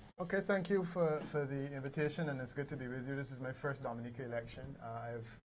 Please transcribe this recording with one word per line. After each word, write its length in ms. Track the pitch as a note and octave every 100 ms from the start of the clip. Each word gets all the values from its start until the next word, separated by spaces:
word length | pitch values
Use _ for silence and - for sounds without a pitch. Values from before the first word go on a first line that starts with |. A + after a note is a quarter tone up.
| - -
Okay, 200 | F3 G3
thank 300 | F#3+ G3 F3
you 140 | G3+
for, 360 | F3 F3+ E3 D3+
for 200 | C3+ D3
the 280 | C#3+ C#3 C#3
invitation, 540 | C#3 C3+ C#3 D3+ D3+ D#3
and 120 | C3+
it's 120 | B2+
good 160 | - C#3
to 80 | C3+
be 100 | B2+
with 220 | B2+ B2
you. 80 | C#3
This 160 | C3
is 80 | C3
my 120 | C3
first 300 | C3 D3 C3
Dominica 420 | C3 A#2 A#2+ A#2+
election. 380 | B2+ A#2+ A#2 - C3+ C#3
Uh, 320 | A#2 A#2 A#2
I've 240 | A#2 A2+ - _